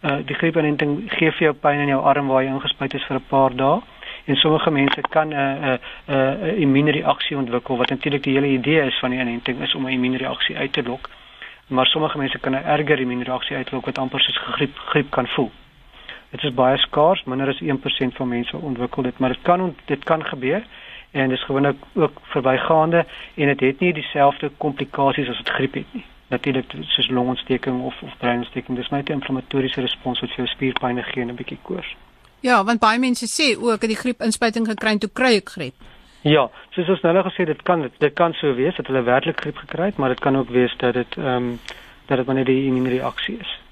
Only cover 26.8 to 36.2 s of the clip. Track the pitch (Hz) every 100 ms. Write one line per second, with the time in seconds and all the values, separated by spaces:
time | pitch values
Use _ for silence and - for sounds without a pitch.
26.8 | 151 - 131 127 123 127 - 127 - 127
27.8 | 127 - 135 - 123 120 120 135 - 123
28.8 | 123 139 139 147 - 131 127 139 131 -
29.8 | 127 - - 123 123 - 120 - 131 123
30.8 | 127 123 117 131 120 123 127 135 - -
31.8 | - - - _ _ _ 254 240 196 233
32.8 | 220 226 254 247 226 - 302 220 240 220
33.8 | 226 214 254 240 226 220 233 226 226 214
34.8 | 220 208 202 - 262 214 - - 135 -
35.8 | - - - _